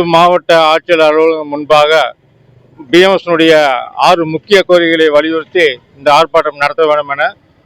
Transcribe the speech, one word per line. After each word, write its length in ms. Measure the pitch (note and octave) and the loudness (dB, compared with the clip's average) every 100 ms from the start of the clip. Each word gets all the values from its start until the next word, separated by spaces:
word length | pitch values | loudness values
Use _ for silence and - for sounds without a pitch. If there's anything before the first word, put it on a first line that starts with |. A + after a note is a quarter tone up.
மாவட்ட 460 | F3 E3 F3 F3+ - E3 | 2 2 2 0 0 2
ஆட்சியர் 380 | D#3 D#3+ - E3 | 2 0 -2 0
அலுவலகம் 480 | D#3 D#3 E3 D#3+ D3+ | 2 2 0 -2 -8
முன்பாக 420 | D3 C#3+ D3+ D3 D#3 B2+ - _ _ _ _ _ _ C#3 | -10 0 0 2 0 -2 -8 _ _ _ _ _ _ -2
பி 100 | E3+ | 2
எம் 140 | F#3+ | 2
எஸ்-னுடைய 400 | F#3+ F3 E3 D#3+ D#3 D3 B2 A#2+ | 0 -2 -2 2 2 2 -2 -8
ஆறு 280 | - D3 F3+ D#3+ | -2 0 0 -2
முக்கிய 320 | D#3 - G3 | -8 -2 -2
கோரிக்கைகளை 460 | F3+ F3+ E3+ E3 D#3+ | 2 0 0 0 2
வலியுறுத்தி 560 | D3 D#3 D#3+ D3+ F#3 D#3 B2 _ C#3 | 2 0 -6 -6 -2 -2 -4 _ _
இந்த 120 | C#3 | 0
ஆர்ப்பாட்டம் 480 | C#3+ E3 E3 D3+ C#3+ | 2 2 -2 -4 -4
நடத்த 200 | C#3+ D3 D#3 | -6 -2 -2
வேண்டும் 220 | D3+ C#3+ | -2 -4
என 160 | C#3 E3 - _ _ | -6 -6 -8 _ _